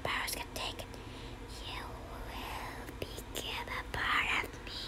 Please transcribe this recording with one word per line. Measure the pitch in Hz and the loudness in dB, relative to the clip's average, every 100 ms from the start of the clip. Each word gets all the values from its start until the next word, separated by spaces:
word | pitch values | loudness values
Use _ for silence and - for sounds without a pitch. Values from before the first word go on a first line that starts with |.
powers | - - - - | 2 2 2 0
get | - - | -2 -2
taken, | - - - - - - - - - - - | -2 -2 -4 -6 -6 -6 -6 -6 -6 -6 -4
you | - - - - - - | -4 -4 -6 -6 -6 -4
will | - - - - - - - | -4 -2 -2 -4 -4 -6 -4
become | - - - - - - - | -4 -4 -4 -2 0 0 0
a | - - - | 0 0 4
part | - - - - - | 6 8 8 4 2
of | - - | -2 -4
me. | - | -4